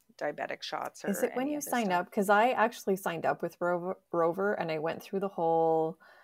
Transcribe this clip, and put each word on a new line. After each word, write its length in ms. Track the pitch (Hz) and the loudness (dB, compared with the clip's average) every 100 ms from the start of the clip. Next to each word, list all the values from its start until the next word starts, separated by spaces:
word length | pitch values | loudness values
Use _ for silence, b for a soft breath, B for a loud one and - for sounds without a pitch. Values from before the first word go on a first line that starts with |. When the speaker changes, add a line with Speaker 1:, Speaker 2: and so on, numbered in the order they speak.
| _ - | _ -8
Speaker 1:
diabetic 440 | 151 147 - 139 | -6 -6 -8 -8
shots 400 | - 160 131 - - | -8 -8 -8 -6 -4
or 40 | |
Speaker 2:
Is 140 | 196 | -2
it 100 | 240 | -2
when 140 | - 277 | -2 -4
Speaker 1:
any 40 | |
Speaker 2:
you 100 | 294 | -4
Speaker 1:
other 0 | |
Speaker 2:
sign 300 | - 247 208 | -2 -2 2
Speaker 1:
stuff. 0 | |
Speaker 2:
up? 200 | 180 180 | 0 0
'Cause 180 | - 202 | -2 4
I 220 | 208 247 | 6 6
actually 440 | 247 226 - - 190 | 4 0 0 -2 -2
signed 300 | 185 165 135 | -2 -2 -2
up 160 | 156 | -2
with 180 | 170 - | -6 -2
Rover, 400 | 175 175 175 190 _ | 0 0 -2 -8 _
Rover, 420 | 170 165 170 202 | 2 2 2 -2
and 180 | - 170 | -2 -2
I 60 | 160 | -2
went 220 | 160 - | -4 -6
through 180 | - 196 | -6 -4
the 100 | 196 | -4
whole, 680 | 190 165 165 165 160 160 175 B B | 0 2 4 4 4 2 -4 B B